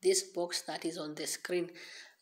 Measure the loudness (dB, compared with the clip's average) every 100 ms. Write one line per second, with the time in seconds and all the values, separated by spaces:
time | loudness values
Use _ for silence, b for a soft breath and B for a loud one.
0 | 4 4 4 -2 0 -2 -2 -2 -2 -2
1 | -4 -4 -4 -4 0 2 2 B B B
2 | B B